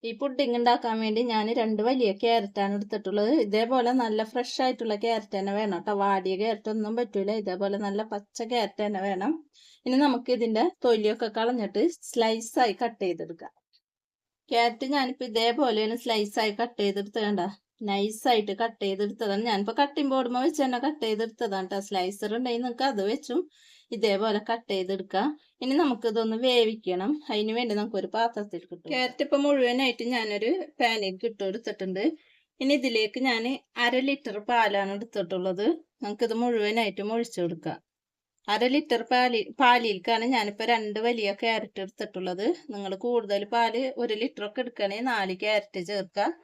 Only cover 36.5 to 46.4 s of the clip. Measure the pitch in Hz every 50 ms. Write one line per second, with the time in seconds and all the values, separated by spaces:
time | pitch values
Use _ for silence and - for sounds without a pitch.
36.5 | 240 226 208 208 214 233 226 208 185 - 196 208 220 233 233 233 - - 175 170
37.5 | 165 165 - 160 - - _ _ _ _ _ _ _ _ _ _ _ _ _ -
38.5 | 208 220 233 254 262 294 302 302 240 226 226 - 254 247 247 254 240 220 - -
39.5 | 226 - 269 247 247 247 233 226 202 185 175 - 233 220 226 240 262 233 208 208
40.5 | 202 - 226 226 240 226 220 214 208 214 220 240 240 226 214 196 196 196 - 226
41.5 | 226 220 214 202 _ - 190 196 - _ 214 208 _ 190 185 185 180 180 202 254
42.5 | 349 - - - 208 202 202 190 196 190 - 240 240 233 220 202 208 202 202 202
43.5 | - 233 233 226 220 233 269 262 269 - 240 226 214 214 226 277 - - 208 208
44.5 | 208 254 254 240 - - 208 196 202 214 240 262 240 220 196 190 185 185 208 214
45.5 | 214 208 202 - - 190 175 165 208 202 190 185 _ 202 202 285 339 -